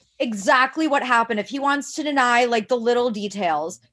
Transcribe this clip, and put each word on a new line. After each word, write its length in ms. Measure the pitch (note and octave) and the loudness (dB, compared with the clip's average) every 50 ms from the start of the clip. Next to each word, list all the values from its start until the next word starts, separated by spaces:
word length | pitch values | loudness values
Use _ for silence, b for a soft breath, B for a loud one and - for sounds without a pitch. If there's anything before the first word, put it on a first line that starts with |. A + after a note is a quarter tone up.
| b b _ - | b b _ -6
exactly 680 | C#4 A#3+ G#3+ G3 F#3+ B3+ C#4+ B3+ C4 C4 - D#4+ D#4+ | -4 -4 -4 -2 2 2 4 4 4 2 0 -2 -2
what 160 | D4+ C#4 C#4 | 0 0 0
happened. 380 | B3+ B3+ B3 A#3 A#3 A#3 A3+ G#3 | 2 2 2 2 2 0 -2 -4
If 80 | G3 - | -4 -6
he 100 | - C#4 | -6 -4
wants 360 | C4+ C#4 C#4 C#4+ C#4 - - | -2 0 -2 -2 -4 -8 -8
to 80 | - C#4+ | -8 -6
deny, 400 | D4+ C#4+ C#4 B3 B3 A#3+ A#3+ B3 | -2 2 2 2 4 4 4 4
like, 240 | A#3+ A#3 A3+ A3 - | 2 2 0 0 0
the 80 | B3+ | -2
little 340 | A#3+ A3+ A#3 A#3+ A#3+ A#3+ B3+ | 0 2 2 2 2 0 0
details, 720 | G#3+ G#3+ G#3 G#3 F#3+ G3+ G3 E3+ D#3 D3 D#3 E3+ F3+ - _ _ | -2 -4 -6 -6 -4 -2 -2 0 0 -2 -4 -6 -10 -12 _ _